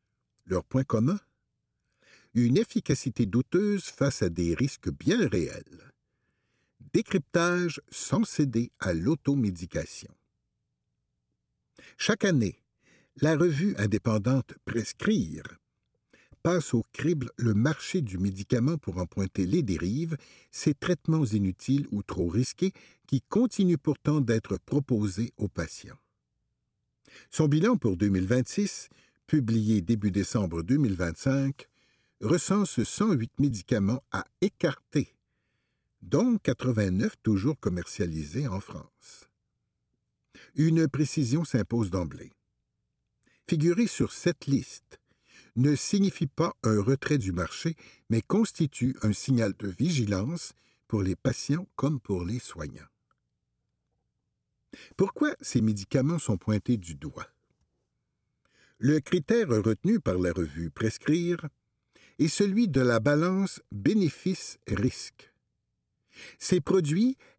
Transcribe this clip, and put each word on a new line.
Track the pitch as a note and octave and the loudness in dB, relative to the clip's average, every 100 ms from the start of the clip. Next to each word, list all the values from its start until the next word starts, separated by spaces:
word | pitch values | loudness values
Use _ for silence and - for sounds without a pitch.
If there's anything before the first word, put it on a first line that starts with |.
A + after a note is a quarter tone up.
| _ _ _ _ - | _ _ _ _ -4
Leur | F2+ - | -4 -2
point | C3 | -2
commun ? | C3+ A2 B2 G3+ - _ _ _ _ _ _ _ _ - _ | 0 0 0 -2 -6 _ _ _ _ _ _ _ _ -20 _
Une | A#2 A#2+ D3+ | 0 4 4
efficacité | A#3 G#3+ - B2+ C3+ - G#2+ | 2 -2 0 -2 -2 -2 0
douteuse | A#2 - F3 G#3 G3+ - | 0 0 0 2 -2 -6
face | - C#3 - | -2 -2 0
à | F#2 | -2
des | E2 E2+ | 0 0
risques | E2 C#3 - F#2 | 0 -2 -2 -8
bien | C#2+ - A#3 D3+ | -4 0 2 2
réels. | G2 D#2 - - - - _ _ _ _ _ _ _ _ _ - | 0 -4 -8 -16 -20 -20 _ _ _ _ _ _ _ _ _ -2
Décryptage | F#3+ - F#3 - E3+ E3+ F3+ F3 - - | 0 2 -2 0 0 2 2 0 -4 -12
sans | - - G3+ A3+ | -10 -2 0 0
céder | - C#3+ A2+ A#2+ - | 0 0 0 -4 -4
à | F#2+ | -2
l'automédication. | E2 F#2+ D#3 - C#3+ G#2+ E2+ F2 D#2+ C#2+ - - _ _ _ _ _ _ _ _ _ _ _ _ _ _ _ _ _ - - | 0 0 0 0 0 0 -2 -6 -8 -8 -12 -18 _ _ _ _ _ _ _ _ _ _ _ _ _ _ _ _ _ -20 -4
Chaque | - G#3 G3+ | 0 2 2
année, | D3+ G2+ - _ _ _ _ _ - | 2 0 -4 _ _ _ _ _ -2
la | D3+ D#3+ | 2 4
revue | F3 C#3+ G3 - | 2 2 -2 0
indépendante | G#2 G#2 - G#2+ A2 C3 - - - | 0 0 2 0 2 0 -2 -10 -6
Prescrire | A#2 G#2+ - - A3 D#3+ - - - _ _ _ _ _ _ _ - | -4 -6 -4 0 0 -2 -8 -14 -20 _ _ _ _ _ _ _ -4
passe | E3 F3 - | 0 0 0
au | A#2 - | -2 -2
crible | - D#3+ D#3+ A#2+ - | -4 -2 -2 -4 -4
le | A#2 | 0
marché | G2+ C#3 D3+ - F#3+ | 2 2 0 -4 -4
du | A#2 F#2 | -4 -2
médicament | G2 F#2+ G2+ A#2+ B2+ E3 | -4 -4 -2 0 0 -2
pour | - F2 | -6 -6
en | F2 | -6
pointer | - F#2+ - F#2 | -4 -4 -2 0
les | E3+ | 0
dérives, | A#2 D#2+ E2+ B2+ E3 D3+ - - _ | 0 -2 -2 -4 -4 -8 -12 -20 _
ces | - - | -2 0
traitements | D3 - F3 - D#3+ | 0 -2 -2 0 0
inutiles | B2+ G#2+ F#2+ F#2 - C#3 C#3+ | 2 0 0 -2 0 0 0
ou | G#2 | -6
trop | - F#2+ F2 | -6 -4 0
risqués | F#2+ B2+ - F#3+ - - _ - | 0 -2 -2 -4 -4 -16 _ -4
qui | B2+ | -4
continuent | - G3+ B3 - F#3 E3 | 0 0 0 2 2 2
pourtant | - C#3+ - D3+ | 0 -2 0 0
d'être | A#2 A2 - F#2+ | 2 0 0 -8
proposés | - C#3+ C#3 A2+ G#2 F#2 A#2 - | -2 -2 2 0 0 -2 -6 -4
aux | G2+ | -6
patients. | - D#2+ - - - _ _ _ _ _ _ _ _ _ _ _ - - | -4 -6 -8 -18 -20 _ _ _ _ _ _ _ _ _ _ _ -20 -10
Son | - D#3 | 0 2
bilan | D3+ G#3 A3+ | 4 2 2
pour | A#2 F2 | 0 0
deux | G2+ | 2
mille | F#2+ F#2 | 2 2
vingt-six, | B2 B2+ - G3+ - - _ _ _ - | 0 0 -2 -2 -4 -14 _ _ _ -2
publié | D#3 A2 A2+ G#2+ G#2+ | 0 2 2 2 2
début | E2+ A2 G2+ | 2 0 0
décembre | G2 F#2+ A#2 F#2 E2 | 0 0 -2 -2 -4
deux | E2 C#3+ | 0 0
mille | B2+ | 2
vingt-cinq, | F2+ F2 E2 C3+ C3+ C3+ - - _ _ _ _ _ | 0 -4 -2 -2 0 -2 -6 -16 _ _ _ _ _
recense | A2 E3 - G3 G3 - | 0 0 2 0 0 0
cent | A2+ - A3 | -4 0 0
huit | D3 A2+ - | 2 -2 0
médicaments | C#3+ G#2 - A#2 G2 B2 - | 0 0 -2 0 2 -2 -4
à | F#3+ - _ | -8 -8 _
écarter, | G3+ - E3 - _ D3+ - _ _ _ _ _ _ _ _ _ | -2 0 -2 -2 _ -2 -2 _ _ _ _ _ _ _ _ _
dont | F2+ C#3 B3 A3 | -2 0 2 0
quatre-vingt-neuf | - A#2+ B2+ G#2+ G2 F#2 G#3+ - | 0 -2 0 0 2 0 -2 -2
toujours | A2+ G2+ A#2+ D3 | 0 2 0 -2
commercialisés | G2+ F2+ - - F2 D#2+ D2 G#2 C#3 | -4 -4 -6 -6 -4 -4 -6 -6 -4
en | F#2+ | -6
France. | - D#2+ - _ - - _ _ _ _ _ _ _ _ _ _ _ - - - | -10 -16 -18 _ -20 -20 _ _ _ _ _ _ _ _ _ _ _ -20 -10 0
Une | D#3+ D#3+ D#3+ | 4 4 2
précision | C3 D3+ - A#2+ D3 D#3+ | 2 -2 0 0 0 0
s'impose | B2 G2 A#2 G2 | -2 0 0 0
d'emblée. | F#2 E2 - - _ _ _ _ _ _ _ _ _ _ _ - | -2 -4 -8 -18 _ _ _ _ _ _ _ _ _ _ _ -2
Figurer | D#3+ D#3+ F3 A#3+ | 2 2 2 0
sur | - G#2+ | 0 -2
cette | - E3+ D#3 - | 0 -2 -2 0
liste | C#3 - - _ - _ _ _ - _ A#2 | -2 -2 -12 _ -20 _ _ _ -20 _ 2
ne | C#3 C#3+ | 2 2
signifie | - G3+ G3 - D3 | 0 2 2 0 -4
pas | - F3 - | -2 -2 0
un | A2 G#2+ | 0 2
retrait | G2 C3+ - D3 | 2 0 0 -2
du | F#2+ | 0
marché, | F2 E2 - E3 E3 - - _ | -4 -4 -4 -6 -6 -14 -20 _
mais | A2+ | -2
constitue | - G3+ A3+ - D#3 - B3 - | 0 0 0 0 -2 0 -2 0
un | G#2+ | -2
signal | G2 - B2 G#2+ - | -2 0 2 2 -2
de | G2+ | -8
vigilance | F2 D#3+ D3+ G2+ F#2+ A2+ E3+ - - _ _ _ | -2 0 0 0 0 -2 -6 -10 -16 _ _ _
pour | G#2+ | -2
les | F#2 F2 | 0 -2
patients | C3+ - - D#3 G3 - | -2 -4 -2 -4 -4 -2
comme | F3+ C#3+ | -2 -2
pour | - F#2+ F2 | -2 -4 -2
les | A#2+ | -6
soignants. | - - D2+ A1+ - _ _ _ _ _ _ _ _ _ _ _ _ _ _ _ _ _ _ - - - | -8 -10 -12 -12 -20 _ _ _ _ _ _ _ _ _ _ _ _ _ _ _ _ _ _ -20 -20 -2
Pourquoi | G3 - D4 - | -2 2 0 0
ces | - A#2 | -2 0
médicaments | A2 G#2 F#2+ C3+ C3+ E3+ | 2 0 -2 0 0 0
sont | - G2 | -2 -2
pointés | - G#2 - A2+ | 0 -2 0 -2
du | E2+ | -4
doigt ? | D2 D3+ - - _ _ _ _ _ _ _ _ _ _ _ _ _ _ _ | -12 -12 -12 -16 _ _ _ _ _ _ _ _ _ _ _ _ _ _ _
Le | B2 D3+ | 2 2
critère | - F3+ - A#3 F#3 | 2 -2 2 2 4
retenu | A2 G#2 A2 F3+ A3+ | 2 2 2 2 0
par | - F2+ | 0 0
la | F2+ | 0
revue | E2+ D#2+ D2 E2 | 0 -4 -4 -8
Prescrire | - A2 - - E3 E3+ E3+ D#3 - _ _ _ _ - - | -2 -4 -2 0 0 0 -4 -8 -14 _ _ _ _ -20 -2
est | D#3 | 0
celui | - G3+ G3 A#3 | 2 2 4 2
de | C#3 | 4
la | B2+ A#2 | 4 4
balance | B2+ D3 F3 F#3+ G3 - - | 4 2 2 2 -2 -4 -12
bénéfice-risque. | G2+ A2 G#3+ E3+ - F#3 F#3+ - - - F#2+ B2 - - - - _ _ _ _ _ _ _ _ - - - | -2 2 4 2 0 -4 -4 -8 -14 -6 -2 -2 -2 -12 -16 -20 _ _ _ _ _ _ _ _ -20 -20 -10
Ces | - F3+ | 0 0
produits | - F#3 D3 E3 B3 C4 _ | 2 0 2 2 2 0 _